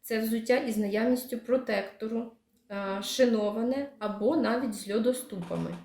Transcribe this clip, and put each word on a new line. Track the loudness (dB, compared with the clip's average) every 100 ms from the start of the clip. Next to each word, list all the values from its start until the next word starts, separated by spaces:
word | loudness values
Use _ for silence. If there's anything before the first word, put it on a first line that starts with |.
це | -2 -2
взуття | 0 0 2 2
із | 2 0
наявністю | 2 2 2 2 0 -8
протектору, | 0 0 2 -2 -2 -8 -4 -4 -6 -12 _ _ _
е, | -6 -4 -4
шиноване | -4 4 4 6 2 0 0 0 -4 -6
або | -6 0 2 2
навіть | 2 0 -2
з | -4 -2
льодоступами. | 0 2 0 -4 -10 -6 -4 -4 -8